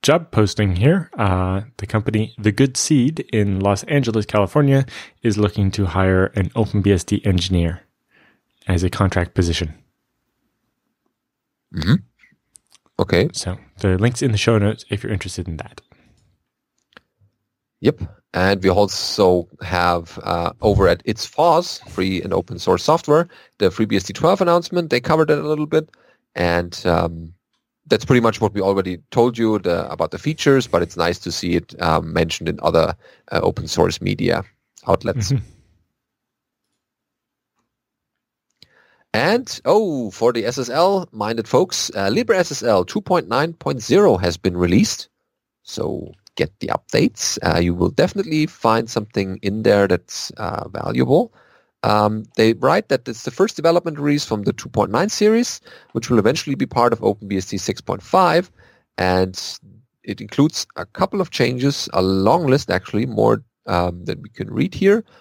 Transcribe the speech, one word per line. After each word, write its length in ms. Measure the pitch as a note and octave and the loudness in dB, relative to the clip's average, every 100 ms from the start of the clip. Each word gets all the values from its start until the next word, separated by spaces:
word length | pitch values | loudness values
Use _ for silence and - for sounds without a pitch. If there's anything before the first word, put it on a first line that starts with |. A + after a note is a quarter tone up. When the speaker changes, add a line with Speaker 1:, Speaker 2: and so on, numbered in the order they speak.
Speaker 1:
job 260 | - E3 E3 | 4 2 2
posting 460 | A#2 G#2 - G2+ F2+ | 0 0 2 0 4
here. 340 | C3 F#3 - - | 4 2 -2 -2
Uh, 440 | G2+ F#2 F#2 F#2+ A2 - | 0 0 0 -2 -6 -12
the 100 | - | -4
company 480 | A2 G#2+ G#2+ A2 - | -2 0 -2 -4 -2
The 140 | G#2 | -2
Good 260 | G2+ C3+ B2+ | 2 0 2
Seed 440 | - D3+ B2 E3 - | 0 2 2 -2 -2
in 260 | A2 G2+ F#2+ | 0 0 2
Los 240 | G2+ G2 - | 0 0 0
Angeles, 420 | D3 A#2+ G#2+ G2+ | 0 0 -2 0
California, 580 | G#2+ G2 D3+ C#3+ C3+ C3 - - _ | 0 2 2 4 2 0 -8 -20 _
is 160 | A#2 G#2 | -2 2
looking 320 | G2+ - F#2+ | 0 2 0
to 160 | F#2+ F#2+ | 0 0
hire 380 | F2+ F#2+ F#2 F#2+ - | 2 4 4 2 0
an 140 | F#2 | -2
OpenBSD 760 | - G#2+ G#2 G2 F#2+ - G#2 G#2 | -2 0 2 2 2 0 -2 0
engineer 560 | F2+ F2+ F#2 E2+ F#2 _ _ _ _ _ _ _ _ - | 0 0 0 0 -4 _ _ _ _ _ _ _ _ -2
as 160 | F2+ | 0
a 80 | F2+ | 0
contract 420 | - F#2+ F#2 F2 | 0 0 2 -2
position. 400 | - E2+ E2 E2 - _ _ _ _ _ _ _ _ _ _ _ _ _ _ _ _ _ _ _ | 0 0 0 -6 -10 _ _ _ _ _ _ _ _ _ _ _ _ _ _ _ _ _ _ _
Speaker 2:
Mm-hmm. 220 | E2 D#2+ E3+ - _ _ _ _ _ _ _ _ - | -4 0 0 -2 _ _ _ _ _ _ _ _ -6
Okay. 300 | F2 F2 D2+ | 2 2 2
Speaker 1:
So 280 | - - F2+ - - | -2 -8 -8 -14 -4
the 180 | G2 F#2 | 0 2
link's 240 | A2+ B2 | 0 0
in 80 | C#3 | 0
the 80 | G#2 | 2
show 180 | - A2+ | 2 2
notes 260 | G2+ A2+ - | 2 -2 -8
if 140 | A2 | -8
you're 100 | G#2 | -4
interested 340 | G2+ F#2+ - E2+ | -6 -6 -8 -8
in 100 | D#2+ | -10
that. 240 | - - _ _ _ _ _ _ _ _ _ _ _ - _ _ _ _ _ _ _ _ | -12 -18 _ _ _ _ _ _ _ _ _ _ _ -20 _ _ _ _ _ _ _ _
Speaker 2:
Yep. 200 | - - - - _ | -2 -2 -12 -14 _
And 300 | - F#2 G2 | 0 2 2
we 80 | F#2+ | 2
also 760 | F2+ G2+ - - - F#2+ F2+ F2 - | 2 2 0 -6 2 4 4 -2 -12
have, 580 | F2+ F2+ F2 F2 E2 - | -4 0 2 0 -4 -12
uh, 300 | - E2+ E2+ - | -6 -4 -4 -2
over 260 | A2 G2+ F#2 | 0 4 4
at 160 | E2 - | 2 -2
It's 240 | A2 - | -6 -8
Foz, 580 | - E3+ D#3+ F3 - - | 0 2 2 0 -12 -12
free 340 | - F#2+ F#2 | -4 -4 -4
and 100 | F#2+ | -2
open 240 | F#2 - F2 | -4 -4 -6
source 260 | - F#2 | 0 0
software, 440 | - E3 - D3+ E3+ - _ _ | 2 0 2 0 0 -10 _ _
the 100 | F#2+ | -2
FreeBSD 460 | - G#2+ G2+ - F#2+ | 0 -2 -2 -4 -2
twelve 260 | E3 G3 | 0 2
announcement. 480 | F3 F3 E3+ F3 D#3+ | 2 2 0 -6 -2
They 100 | B2 | -4
covered 300 | B2+ D#3+ D#3 | 0 0 2
it 80 | D3 | 0
a 100 | D3+ | -2
little 200 | D3+ D3+ | -4 0
bit. 240 | D#3+ D#3 _ _ _ _ | -2 -2 _ _ _ _
And, 480 | - F2 F2 F2 - F2+ | -2 0 0 -2 -4 0
um, 460 | E2+ E2+ E2+ E2 _ _ _ _ _ _ | 0 0 -6 -16 _ _ _ _ _ _
that's 180 | A2+ | -2
pretty 180 | - B2+ | 4 4
much 200 | A#2 G#2+ | 4 0
what 140 | G#2+ G2 | -2 0
we 60 | |
already 360 | F#2+ G2 F#2 F2 _ | 0 0 -2 -8 _
told 260 | B2 A#2+ A#2 | 0 0 2
you 220 | A2+ G#2+ | 0 0
the, 280 | F2+ F2 D#2+ | 0 -2 -4
about 180 | - E2 | -6 -6
the 80 | G2 | -4
features, 480 | D3 D#3+ C#3+ C3+ B2 | -6 0 2 2 2
but 160 | F2 | -2
it's 160 | E2+ F2+ | 0 0
nice 220 | E2+ F2 | 0 -2
to 120 | - | -6
see 220 | - F2 | -6 -2
it, 260 | E2+ - - | -2 -2 -6
um, 320 | E2 D#2+ E2 | 0 0 0
mentioned 360 | E2 E2 - E2 | -2 -2 -2 -6
in 100 | E2+ | -2
other, 320 | - E2 E2 - - _ _ | 2 2 2 -2 -14 _ _
uh, 100 | - | -2
open 240 | F2+ F#2 - | -2 -2 -6
source 340 | - F2 F2+ | 0 0 0
media 420 | F#2 F#2+ F2+ E2+ F#2+ _ _ _ - | -6 -2 -2 -2 -6 _ _ _ -6
outlets. 440 | F#2 - - F#2 | -6 -4 -6 -2
Speaker 1:
Mm-hmm. 140 | C3 - _ _ _ _ _ _ _ _ _ _ _ _ _ _ _ _ _ _ _ _ _ _ _ _ _ _ _ _ _ _ _ _ _ _ _ _ | -4 -4 _ _ _ _ _ _ _ _ _ _ _ _ _ _ _ _ _ _ _ _ _ _ _ _ _ _ _ _ _ _ _ _ _ _ _ _
Speaker 2:
And, 480 | A2 D3 A#3 C4 - C3+ | 0 2 0 -2 -6 2
oh, 460 | G#3 G#3 C#3+ A2 | 2 2 -2 -6
for 200 | - A#2 | 0 0
the 140 | A#2 G#2+ | 2 -4
S 140 | B2+ | -4
S 100 | B2 | -4
L 400 | C3+ F#3 G3 F3 | 2 2 2 -2
minded 360 | A2 G#2 A#2 A2 | -6 -4 -4 0
folks, 420 | B2+ F#3 - - G#2 | 0 2 -4 -6 -2
uh, 140 | G2 | 0
LibreSSL 760 | D3 A#3 F#3+ F3 C#3+ A#2 G2 F2+ | 0 2 0 0 -2 2 2 2
two 160 | - | -4
point 260 | - F3+ F#2 | -2 -2 0
nine 260 | B2 D#3+ | -2 -2
point 280 | E3 C#3 C#3 | -4 -6 -6
zero 360 | A2 E3 G3+ F#2 | 2 4 6 4
has 200 | F2 E2+ | 0 -2
been 180 | F#2+ F2 | -4 0
released. 540 | F2 F#2 G#3+ - - _ _ _ _ _ | 2 4 2 -2 -14 _ _ _ _ _
So 480 | - - - D2 - - _ - | -16 -8 -6 -8 -12 -18 _ -4
get 160 | - _ | -4 _
the 80 | - | -6
updates. 720 | - _ - - - - - | -6 _ 0 0 -2 -6 -4
Uh, 180 | F2 E2+ | -2 2
you 140 | F2 | 0
will 160 | F2 F2 | 2 0
definitely 560 | C#3 F3+ G3 F3 D#3 D3+ | 2 0 -2 -4 -2 -2
find 420 | - A2+ A2+ A2+ | 0 2 2 0
something 520 | - G#2 G#2 F#2+ F#2 | -6 -4 -4 -4 -4
in 220 | G2+ G#2+ | -4 0
there 240 | A2 G#2 G2 | 4 4 4
that's, 440 | F2+ _ - - - | 0 _ -14 -14 -10
uh, 300 | G#2+ - - | -8 -8 -10
valuable. 640 | - - A#2+ B2+ D3 A#3 _ _ _ _ _ | -10 -6 -2 2 2 2 _ _ _ _ _
Um, 420 | A2 G#2+ G#2+ A2 G#2+ - | 0 2 2 0 -6 2
they 180 | A2+ | 2
write 360 | A2 B2+ F3 - | 4 2 0 0
that 180 | C3 - | -4 -4
it's 160 | A2 | -10
the 80 | - | -10
first 240 | - G3+ - | -2 -2 0
development 420 | D#3+ E3+ F3 D3 | 0 2 -2 -4
release 280 | D3 C#3+ - | -2 -2 -2
from 180 | G#2+ | -4
the 100 | G2+ | -4
two 160 | - - | -6 -6
point 220 | - F#2 | -2 0
nine 180 | A#2 G#3 | 0 -2
series, 520 | - G#3 A3+ B3 - - - _ | 2 2 2 0 -6 -18 -20 _
which 180 | B2+ - | -8 0
will 80 | A#2+ | 2
eventually 360 | G2+ D#3 - C3 | 4 0 -4 -4
be 120 | - | -2
part 260 | B2 B2 | 2 2
of 60 | A2 | 2
OpenBSD 600 | G#2 G#2 G2+ G2 F#2 G2 | 0 -2 -6 -6 -6 -8
six 220 | - - | -6 -8
point 220 | - - | -6 -8
five. 480 | - F#3 F3+ D#3+ F#3 _ _ _ _ - | 0 2 4 2 -2 _ _ _ _ -4
And 400 | F#2 F#2 F#2 F#2 - - - - _ _ | 0 2 0 -4 -14 -16 -20 -20 _ _
it 180 | - G2+ | -14 -12
includes 460 | G#2+ - D3+ - - - | -6 0 0 0 -10 -12
a 100 | - | -14
couple 360 | - F#3 G3+ | -4 -4 -2
of 100 | F3 | -4
changes, 580 | - B2 B2+ C#3 C#3+ - | -2 -2 0 -2 -2 -4
a 100 | - | 0
long 420 | F#2+ F#2+ G2+ E3 D3+ | 0 2 2 2 2
list 240 | C3+ - | 0 0
actually, 380 | F#2 - G#2+ B2+ | -4 -2 -4 -2
more, 360 | G#2+ A2 A2+ - _ - | 0 2 0 -4 _ -4
um, 400 | F2+ F2+ F2 F2+ | -2 -2 -4 -10
than 160 | - | -10
we 80 | - | -12
can 220 | - G#2 | -12 -8
read 240 | G#2+ F#3 - | -4 -4 0
here, 280 | F#3+ A3 - _ | 2 2 -2 _